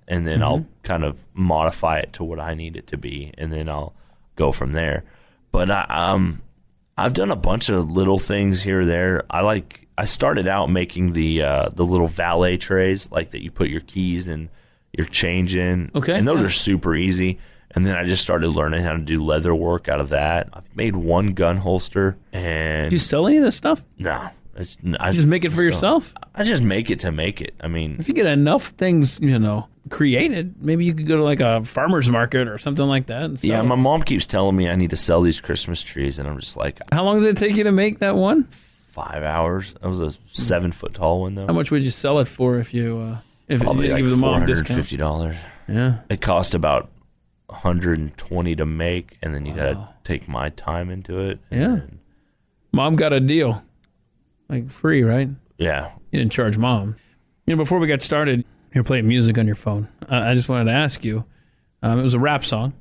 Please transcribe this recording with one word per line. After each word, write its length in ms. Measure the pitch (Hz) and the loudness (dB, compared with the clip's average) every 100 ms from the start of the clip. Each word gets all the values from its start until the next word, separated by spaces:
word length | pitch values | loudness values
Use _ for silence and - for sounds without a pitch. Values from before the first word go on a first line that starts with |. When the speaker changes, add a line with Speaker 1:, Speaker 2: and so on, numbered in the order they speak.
| - | -6
Speaker 1:
and 180 | 87 82 | -4 0
then 160 | - | 0
I'll 180 | 73 76 | 2 0
Speaker 2:
Mm-hmm. 80 | - - | -4 -10
Speaker 1:
kind 200 | - 85 | -6 -2
of 140 | 76 - - | -2 -6 -10
modify 680 | 95 90 78 80 - 82 78 | -2 2 2 2 0 -2 -2
it 140 | - | -4
to 100 | - | -8
what 160 | 85 80 | -10 -8
I 140 | 80 | -8
need 220 | 80 82 82 | -8 -10 -12
it 100 | - | -12
to 100 | 73 | -10
be, 360 | 62 71 73 - | -10 -10 -12 -10
and 140 | 80 | -8
then 160 | 78 78 | -6 -6
I'll 240 | 73 76 - - _ _ - | -8 -10 -14 -20 _ _ -2
go 140 | 73 | 0
from 200 | - 65 | 0 -2
there. 300 | 78 80 71 - - _ _ _ | -2 -2 -4 -6 -20 _ _ _
But 180 | - 90 | 0 2
I, 160 | 101 - | 0 -2
um, 520 | 69 87 98 90 80 - _ _ _ _ - | -2 0 2 0 -2 -12 _ _ _ _ -4
I've 160 | 110 | -2
done 180 | 135 196 | 0 -2
a 40 | 107 | 0
bunch 340 | - 107 - | 0 0 0
of 220 | 95 80 | 0 0
little 280 | 87 95 95 | 0 2 2
things 420 | 101 101 98 92 | 0 0 0 0
here 180 | 98 95 | 0 0
or 40 | 87 | 2
there. 380 | 85 92 90 - | 2 0 -2 -2
I 120 | 85 | -2
like, 460 | 104 107 - - _ - | 0 0 -6 -16 _ -6
I 80 | - | -4
started 420 | - 139 123 92 | 0 0 0 0
out 220 | 98 78 | 0 2
making 440 | 90 87 87 90 | 0 -2 -2 0
the, 300 | 85 80 80 | 0 0 0
uh, 260 | 71 69 - | 0 0 -2
the 120 | 90 87 | 0 2
little 220 | 92 82 | 2 2
valet 500 | 82 85 85 90 90 | 0 0 2 2 0
trays, 520 | - 95 95 98 - | 0 2 2 0 -4
like, 180 | 82 80 | -6 -6
that 120 | - | -8
you 80 | 76 | -10
put 180 | - 73 | -2 -2
your 120 | 78 | -2
keys 460 | - 95 92 87 90 | -6 -4 -2 -2 -6
and 220 | 78 80 - _ _ _ | -8 -10 -16 _ _ _
your 140 | - 80 | -6 -4
change 480 | - 92 92 90 92 | -2 0 0 0 0
in. 360 | 90 90 85 147 | 0 0 -2 -2
Speaker 2:
Okay. 180 | 135 190 | 0 2
Speaker 1:
And 120 | 143 | 2
those 120 | 160 | 2
Speaker 2:
Yeah. 60 | 98 | 2
Speaker 1:
are 20 | |
super 440 | - 104 92 87 80 | 0 2 2 2 0
easy. 420 | 92 92 92 90 - - - | 2 2 0 -2 -10 -20 -6
And 140 | - 95 | 0 0
then 100 | 90 | 0
I 80 | |
just 180 | 90 92 | 0 0
started 260 | - 85 82 | 0 0 0
learning 340 | 80 78 80 | 0 0 0
how 100 | 85 | -2
to 60 | 80 | -4
do 240 | 76 80 | -2 -2
leather 300 | 78 76 87 82 | 0 0 2 0
work 320 | 85 87 - | 0 -2 -2
out 100 | 73 | -2
of 100 | 69 | 0
that. 400 | 69 76 85 - | 0 0 0 -4
I've 220 | - - - | -10 -14 -4
made 200 | 110 95 | -2 0
one 380 | 82 85 104 | 2 2 2
gun 240 | 92 85 92 | 2 2 2
holster, 600 | 95 92 - 98 95 92 - | 0 -2 0 0 0 -2 -8
and 580 | 95 90 80 80 78 76 | -8 -4 -2 -2 -2 0
Speaker 2:
Do 60 | 175 | 0
you 40 | |
sell 280 | - 143 190 | 2 2 4
any 100 | 302 | 4
of 60 | |
this 120 | 269 - | 4 2
stuff? 280 | - 320 - - | -2 -2 -4 -8
Speaker 1:
No. 320 | 87 67 - - - - | -4 -4 -8 -16 -18 -14
It's, 220 | 90 - 90 | -14 -8 -6
n-, 120 | 80 | -2
I 80 | 90 | 0
Speaker 2:
You 40 | 170 | 4
just 120 | 151 | 4
make 180 | 175 170 | 4 0
it 40 | |
for 60 | 165 | 2
Speaker 1:
so 40 | |
Speaker 2:
yourself? 500 | 170 85 190 311 - - - - | 2 2 2 2 0 -10 -10 -4
Speaker 1:
I 80 | |
just 180 | 214 175 | 0 2
make 300 | 117 95 117 | 2 2 -2
it 80 | 92 | -4
to 120 | 92 | -4
make 300 | 78 87 - | -2 -4 -4
it. 140 | - - | -10 -10
I 60 | 85 | -6
mean, 280 | 82 78 76 | -4 -4 -4
Speaker 2:
If 80 | 160 | -2
you 60 | |
get 140 | 330 190 | 0 2
enough 400 | 143 147 262 - - | 4 4 2 -2 -2
things, 400 | 185 170 135 - | 2 4 2 2
you 160 | 143 123 | 0 2
know, 280 | 107 104 - _ - | 2 0 -6 _ -10
created, 680 | - 147 240 320 196 180 - | 0 2 2 2 -2 -6 -6
maybe 260 | 147 165 175 | -2 0 2
you 80 | |
could 140 | 156 151 | 0 0
go 100 | 156 | 2
to, 60 | |
like, 160 | 147 139 | 2 2
a 240 | 120 113 | 2 2
farmer's 460 | 113 - 156 180 123 | -2 -2 0 2 2
market 380 | 120 120 131 120 | 2 2 0 -2
or 100 | 107 | -4
something 260 | 147 143 139 | -4 0 2
like 220 | 135 127 | 0 -2
that 160 | 120 | -6
and 160 | 160 135 | -8 -4
sell 100 | - | 0
Speaker 1:
Yeah, 100 | 110 | 2
Speaker 2:
it. 20 | |
Speaker 1:
my 120 | 120 127 | 2 2
mom 260 | 131 156 | 4 2
keeps 220 | - 131 - | 2 0 0
telling 280 | 101 98 95 | 2 2 4
me 140 | 87 | 2
I 60 | 90 | 2
need 160 | 87 | 0
to 40 | - | 0
sell 260 | - 85 | 2 4
these 180 | 87 78 | 4 2
Christmas 400 | - - - 85 | -4 -6 -4 -6
trees, 340 | - - 69 71 | -8 -6 -6 -4
and 80 | 71 | -8
I'm 120 | 71 | -8
just 160 | - - | -10 -8
like, 220 | 69 - - | -8 -8 -4
Speaker 2:
How 120 | 160 | 0
long 160 | 196 214 | 2 2
did 80 | 214 | 2
it 80 | 196 | 2
take 180 | 208 208 | 0 2
you 80 | |
to 80 | 208 | 2
make 280 | 190 208 214 | 4 2 0
that 160 | 196 196 | 0 2
one? 320 | 190 302 247 - - - - | 2 2 0 -6 -20 -20 -16
Speaker 1:
Five 320 | 76 - 76 | -12 -10 -6
hours. 500 | 76 80 82 92 95 - | -2 0 0 -2 -6 -8
That 80 | 92 | -6
was 100 | 90 | -4
a 140 | 80 - - | -4 -6 -10
seven 440 | - 113 87 87 | -4 0 0 0
foot 220 | - - | -4 -8
tall 280 | - 80 90 | -2 0 0
one, 120 | 92 | -2
though. 140 | 98 98 | -6 -2
Speaker 2:
How 60 | |
much 180 | - 139 | -2 0
would 120 | 151 | 0
you 60 | 135 | 0
sell 300 | - 139 147 | -2 0 2
it 80 | 131 | 0
for 320 | - 127 123 | 0 0 0
if 160 | 113 120 | -2 -4
you, 240 | 117 113 | -4 -4
uh, 180 | 113 113 - _ - | -8 -10 -14 _ -4
if 140 | 131 | 0
Speaker 1:
Probably, 260 | - 131 143 | 2 2 2
Speaker 2:
you 60 | |
Speaker 1:
like, 100 | 135 | 2
Speaker 2:
give 80 | 127 | 2
the 60 | 127 | 4
mom 260 | 135 127 | 4 4
a 20 | - | 2
discount? 220 | 123 76 | 2 0
Speaker 1:
four 60 | 76 | -2
hundred 80 | |
fifty 140 | 73 67 | -2 -2
dollars. 380 | 76 78 82 82 85 - - | -2 -2 -4 -6 -12 -16 -4
Speaker 2:
Yeah. 300 | 110 127 117 - | 0 0 0 -4
Speaker 1:
It 100 | 98 | -4
cost 320 | - 87 90 | 0 0 2
about 380 | 87 78 67 - - _ _ _ _ - | 0 2 0 -2 -12 _ _ _ _ -20
a 60 | - | -4
hundred 420 | 92 87 85 80 | 0 2 2 0
and 180 | 76 - | -2 -10
twenty 380 | - 90 87 80 | -6 -4 -2 -2
to 120 | 78 | -4
make, 500 | 80 85 90 - - | -2 -2 -4 -8 -10
and 100 | 80 | -8
then 140 | 71 71 | -6 -8
you 80 | 76 | -4
gotta 180 | 69 67 | -4 -4
Speaker 2:
Wow. 120 | - - | -8 -14
Speaker 1:
take 240 | - 71 - | -8 -6 -6
my 220 | 60 73 | -6 -6
time 420 | 78 - 85 90 | -8 -8 -6 -6
into 260 | 92 92 92 | -10 -10 -6
it. 220 | 98 - - | -6 -8 -6
And 100 | 120 | -2
Speaker 2:
Yeah. 80 | 185 | 0
Speaker 1:
then 300 | 233 67 - _ _ _ _ _ _ _ | -2 -6 -16 _ _ _ _ _ _ _
Speaker 2:
Mom 240 | 143 143 160 | 0 2 2
got 180 | 156 | 4
a 60 | 139 | 4
deal. 440 | 131 160 135 107 - _ _ _ _ _ _ _ - | 4 4 2 0 -8 _ _ _ _ _ _ _ -8
Like, 200 | 131 123 | -6 -6
free, 320 | - 160 151 | -4 2 4
right? 280 | 113 123 135 135 _ - | 4 4 0 -6 _ -4
Speaker 1:
Yeah. 320 | 82 71 76 - - | -2 -2 -4 -14 -6
Speaker 2:
You 80 | 143 | -2
didn't 120 | 113 | 0
charge 260 | - 113 107 | 2 0 2
Mom. 360 | 123 113 101 110 _ _ _ _ - | 2 0 -2 -8 _ _ _ _ -2
You 80 | 160 | 0
know, 80 | |
before 160 | 147 180 | 2 2
we 80 | 160 | 2
got 140 | 139 | 0
started, 420 | - 147 147 123 - _ _ | 0 0 2 0 -2 _ _
you're 100 | 135 | 0
playing 240 | 117 131 110 | 2 2 4
music 300 | 123 113 113 | 4 4 4
on 80 | 110 | 2
your 80 | 104 | 0
phone. 320 | 107 104 104 - | -2 -4 -6 -12
Uh, 180 | - 123 113 | -4 0 2
I 100 | 123 | 2
just 140 | 123 | 2
wanted 160 | 127 113 | 0 2
to 60 | |
ask 320 | 127 151 - | 2 0 -2
you, 200 | 113 110 - _ _ _ _ _ | -4 -4 -6 _ _ _ _ _
um, 160 | 110 117 | -2 2
it 40 | |
was 100 | 131 | 2
a 60 | 123 | 2
rap 240 | 143 143 - | 2 0 -2
song. 280 | 110 127 - | -2 -4 -4